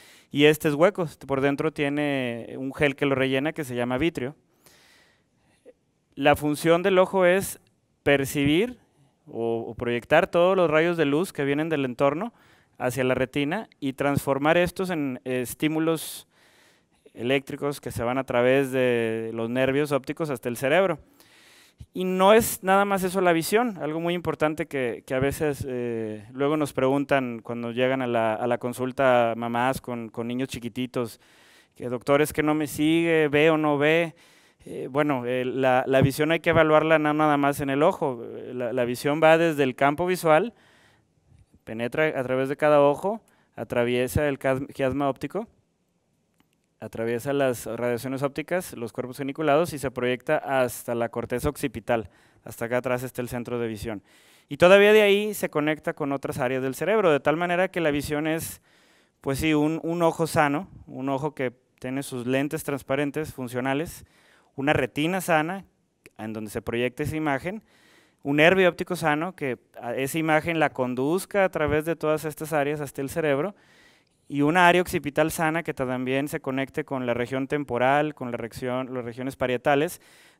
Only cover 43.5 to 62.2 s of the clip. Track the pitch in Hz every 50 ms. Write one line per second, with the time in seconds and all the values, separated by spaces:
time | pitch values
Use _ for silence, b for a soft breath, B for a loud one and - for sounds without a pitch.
43.5 | b - 113 - 123 123 120 120 123 123 127 123 - 160 151 147 139 - - 135
44.5 | 135 131 143 - - - 139 131 127 143 143 139 131 - - 139 - 196 233 -
45.5 | _ _ _ _ _ _ _ _ _ _ _ _ _ _ _ _ _ _ _ _
46.5 | _ _ _ _ _ - 113 107 - 113 113 117 120 117 113 143 139 143 139 131
47.5 | 120 113 - 113 113 117 120 123 120 113 - 131 135 127 143 135 135 160 147 -
48.5 | 175 185 180 - 127 117 120 110 - - 123 123 127 - 139 135 139 160 156 143
49.5 | 139 156 175 156 156 135 143 131 117 127 123 123 127 120 - - 156 - - -
50.5 | 135 131 127 120 - - - - 117 117 117 113 - 120 113 - 123 123 127 147
51.5 | 139 - 147 127 - 117 - - 120 113 101 - b b b b b b b -
52.5 | 107 - 120 113 123 123 120 127 123 123 131 123 - - 123 117 127 120 117 120
53.5 | 123 120 117 113 110 101 107 117 107 95 - b b b b b b b b b
54.5 | 143 139 170 180 196 202 202 208 214 214 208 202 196 202 208 214 202 - 190 170
55.5 | - 151 147 156 156 147 - 170 160 - 151 139 139 135 - 147 147 151 131 123
56.5 | 131 131 131 135 127 - 156 180 220 220 196 170 147 135 - 151 151 170 175 175
57.5 | 175 175 190 185 - 180 165 147 143 147 131 143 147 147 156 156 160 165 151 -
58.5 | - - b b b b b b b b b b b b - 139 135 131 156 160
59.5 | 151 151 147 151 165 160 - 165 170 175 170 165 156 - 165 156 - 165 151 143
60.5 | 143 160 190 - - - - - 139 131 131 139 139 131 147 151 139 - 131 123
61.5 | 113 _ _ _ _ - - 127 131 139 135 - 135 123